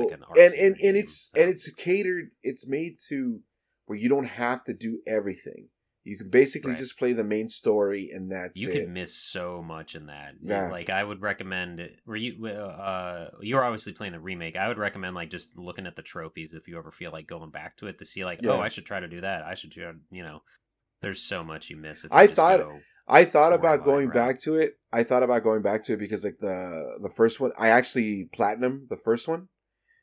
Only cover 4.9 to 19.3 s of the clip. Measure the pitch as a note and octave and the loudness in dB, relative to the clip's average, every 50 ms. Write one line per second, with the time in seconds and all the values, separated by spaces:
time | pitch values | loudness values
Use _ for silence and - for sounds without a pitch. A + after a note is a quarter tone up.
4.9 | A2+ - - - A2 G#2+ G2 G2+ F#2 - - - - - - _ _ _ _ _ | -8 -8 -6 -2 -2 -2 -2 -2 -6 -8 -12 -16 -16 -16 -20 _ _ _ _ _
5.9 | _ _ - - G2+ F#2 G2 F#2 F#2 B2 C#3 C3+ - D3+ - C3+ B2 A#2+ C3+ B2 | _ _ -16 -14 -14 -14 -4 2 6 6 6 6 2 -6 -6 -6 -6 -6 -8 -12
6.9 | - - C3+ B2 B2 A2+ G#2+ G#2 G#2+ G#2+ A2 A2+ - - - A#2+ G#2+ G#2+ G2+ G2 | -8 -4 -2 0 0 0 -2 -2 -2 -4 -4 -6 -8 -4 0 2 2 4 2 0
7.9 | G2+ G2+ F#2+ - - F#2+ F#2+ F#2 F#2+ F#2 F2+ F2+ - F#2 A2 D#3 - - - F2 | 0 -4 -6 -10 -12 -12 -10 -10 -8 -8 -10 -10 -10 -8 -6 -4 -4 -4 -4 -6
8.9 | F2 F#2 F2+ E2+ - - - - - F#2 F2 F2 F2+ F2 E2+ E2 D#2+ D#2+ D#2 - | -8 -8 -8 -8 -8 -8 -8 -8 -8 -8 -8 -8 -8 -10 -12 -12 -12 -14 -14 -14
9.9 | - D#2+ D2+ D2 D2 D2 D2 C#2+ C#2 - - F#2 G#2 G2 F#2+ F2+ F#2 F2+ F2 F#2 | -16 -18 -16 -18 -18 -18 -18 -18 -18 -12 -8 -4 -4 -4 -4 -4 -6 -8 -8 -4
10.9 | F#2+ F#2+ G#2 G#2 G#2 F#2 G2 G#2 G2 - F#2+ F#2+ F#2+ F#2 F2+ F2 F2 E2 E2+ - | -4 -4 -4 -4 -8 -8 -6 -6 -6 -6 -8 -8 -6 -6 -6 -8 -10 -12 -14 -16
11.9 | - _ _ A#2 A2 A2 A2+ B2 - - A2 A2 G2+ G#2 G#2 F#2+ E2 E2 G2 G2 | -18 _ _ -12 -10 -8 -8 -8 -10 -10 -10 -10 -10 -10 -10 -12 -12 -10 -8 -6
12.9 | F#2+ F#2 F#2 F2+ F2 F2 E2 - - - - G#2+ B2+ C3+ B2+ B2 A2+ G#2 - G#2 | -6 -6 -6 -8 -10 -12 -12 -14 -16 -12 -8 -4 -2 0 0 0 -2 -6 -8 -12
13.9 | F#2 - G#2+ G2 F2 E2 D#2+ F#2+ F#2 F2 E2+ E2 D#2+ F2+ G2 A2 A#2+ G#2+ G#2 G2+ | -12 -12 -12 -12 -12 -12 -12 -12 -10 -10 -10 -8 -6 -4 -4 -4 -4 -4 -6 -6
14.9 | - G2+ F#2 F2+ F2+ F2 E2+ D#2 F2 F2+ - - _ F2 F2 F2 F2 - F#2+ F2+ | -6 -8 -10 -10 -10 -10 -10 -10 -12 -12 -14 -14 _ -16 -14 -14 -12 -12 -12 -14
15.9 | - - - - - F2+ E2 D#2+ - F2 E2 D#2 D#2+ D#2+ - - E2+ E2+ D#2 D#2+ | -14 -16 -18 -16 -14 -14 -14 -14 -14 -14 -16 -14 -16 -18 -18 -16 -16 -16 -16 -16
16.9 | - - F2 E2 D#2 D#2+ D#2+ - F2 E2 D#2+ D#2+ D2+ D2+ D#2 E2 - - G#2 G2+ | -16 -14 -14 -12 -12 -14 -14 -14 -16 -16 -16 -16 -16 -14 -16 -16 -16 -14 -14 -14
17.9 | F2 - - - - G2 F#2+ F2+ F2 E2 A#2+ A#2+ C3+ A#2+ G#2 A2+ - - F2 - | -14 -12 -12 -12 -10 -8 -8 -8 -8 -4 -2 -2 0 0 -2 -4 -6 -10 -12 -10
18.9 | G#2 F#2+ F2 E2 E2+ F2 F2+ G2 | -10 -8 -8 -10 -10 -8 -6 -6